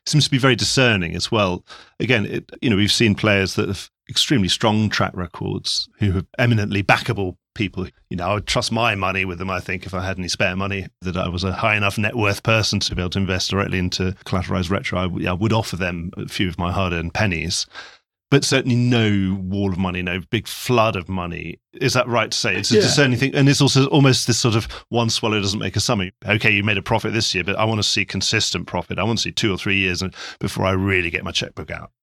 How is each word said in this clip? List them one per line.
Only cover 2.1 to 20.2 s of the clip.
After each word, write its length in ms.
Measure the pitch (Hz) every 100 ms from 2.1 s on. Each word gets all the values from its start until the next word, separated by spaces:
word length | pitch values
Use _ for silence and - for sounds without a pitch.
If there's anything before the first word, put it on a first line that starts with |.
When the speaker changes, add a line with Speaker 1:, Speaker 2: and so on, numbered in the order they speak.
| 120 101
Speaker 1:
it, 240 | 90 - -
you 100 | 117
know, 60 | 98
we've 160 | 104
seen 220 | - 117 98
players 380 | 107 101 95
that 140 | - 98
have 220 | 98 - _ -
extremely 380 | - - 143 90
strong 420 | - 113 107 107
track 220 | - 95 95
records 720 | 87 - 98 98 - - - -
who 140 | 104
have 140 | 92 82 -
eminently 420 | 120 110 104 98
backable 560 | 98 113 - 101 95 90 _ -
people. 320 | 101 - 92 _ -
You 80 | 87
know, 120 | 90
I 60 |
would 120 | 104 -
trust 240 | 127 -
my 240 | 113 117
money 300 | 101 95 95
with 140 | 95 87
them, 120 | 95
I 80 | 92
think, 260 | - 92
if 80 | 92
I 120 | 92 92
had 100 | 95
any 120 | 87
spare 260 | - 98
money, 320 | 90 98 98 92 _
that 140 | 92 92
I 120 | 87
was 140 | 87
a 100 | 95
high 240 | 90 113 107
enough 220 | 101 110
net 160 | 104
worth 300 | 120 104 98
person 340 | - 113 101 101
to 160 | -
be 80 | 90
able 80 | 90
to 80 | 101
invest 320 | 95 92 -
directly 280 | 95 101 92
into 360 | 90 - 92 90
collateralized 460 | - 92 90 95 85
retro. 300 | 98 - 90
I 20 |
w-, 260 | 92 98 90
I 40 |
would 200 | 90 107
offer 220 | 110 107 85
them 360 | 90 87 85 98
a 120 | 98
few 200 | - 92
of 80 | 85
my 140 | 87
hard-earned 440 | 95 92 85 82
pennies. 520 | - 107 82 80 - - - - - _ _ -
But 160 | 135
certainly 320 | - 131 127 120
no 600 | 123 120 107 101 95 98
wall 300 | 92 98 98
of 60 | 87
money, 240 | 92 90
no 180 | 90 90